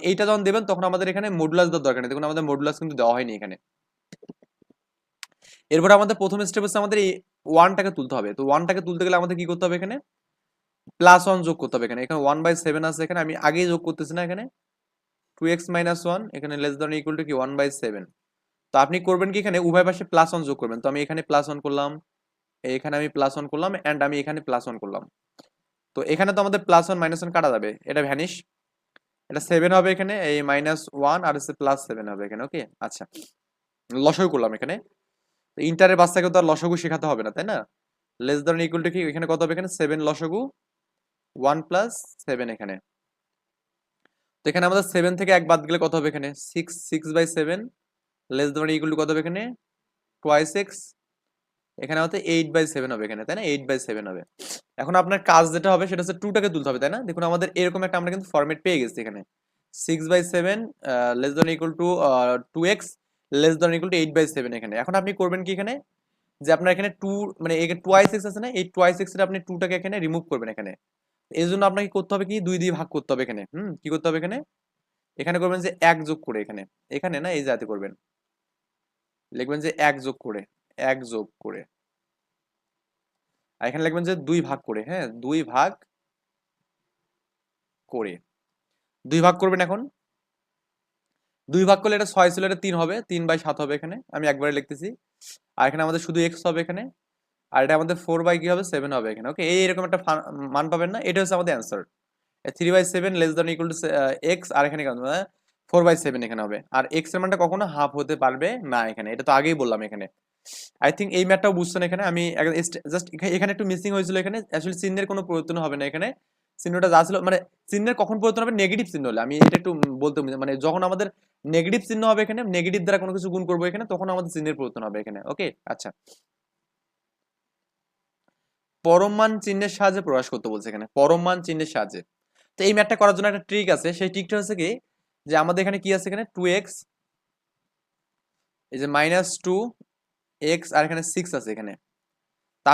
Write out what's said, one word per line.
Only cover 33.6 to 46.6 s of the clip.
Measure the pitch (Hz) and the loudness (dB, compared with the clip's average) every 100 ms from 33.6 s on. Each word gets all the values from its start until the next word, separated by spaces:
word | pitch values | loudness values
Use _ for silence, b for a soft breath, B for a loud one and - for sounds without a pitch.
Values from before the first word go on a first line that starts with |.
| _ _ - 123 | _ _ -10 2
লসাগু | 147 160 185 | 2 4 2
করলাম | 143 113 110 | 2 -2 -4
এখানে। | 135 202 - _ _ _ _ _ _ | -8 -8 -12 _ _ _ _ _ _
তো | - 147 | -6 -2
ইন্টারের | 165 190 185 | 6 6 8
বাচ্চাকে | 175 185 180 | 6 4 4
তো | 180 | 4
আর | 165 | 4
লসাগু | 156 170 170 | 2 0 -2
শেখাতে | 175 160 156 | -2 -2 -2
হবে | 117 107 | -2 -4
না, | 101 | -6
তাই | 196 | -4
না? | 170 104 _ _ _ _ - 123 | -6 -8 _ _ _ _ -6 -2
Less | 147 147 | 0 0
than | 165 | 0
or | 165 | 0
equal | 170 | -2
to | 165 | -2
কি? | 180 165 | -2 -4
এখানে | 151 165 | -4 -2
কত | 160 | 0
হবে | 160 165 | 0 -2
এখানে? | 185 - | -6 -2
সেভেন | 151 156 151 | -2 0 0
লসাগু, | 151 160 196 269 - _ _ _ _ _ _ _ - | -2 -4 -4 -6 -12 _ _ _ _ _ _ _ -2
ওয়ান | 135 156 156 | 0 0 0
প্লাস | 180 226 - - - - | 0 0 -6 -16 -12 -6
সেভেন | 123 120 | -6 -6
এখানে। | 110 101 95 _ _ _ _ _ _ _ _ _ _ _ _ _ _ _ _ | -8 -10 -12 _ _ _ _ _ _ _ _ _ _ _ _ _ _ _ _
তো | 151 | -2
এখানে | 170 175 | 2 4
আমাদের | 190 185 | 2 2
সেভেন | 180 175 180 | 2 2 2
থেকে | 190 180 | 4 6
এক | 160 | 6
বাদ | 165 151 | 2 2
গেলে | 170 | 0
কত | 165 160 | 0 0
হবে | 151 | 0
এখানে? | 147 139 143 - | -2 -6 -10 -8
সিক্স, | 170 | -8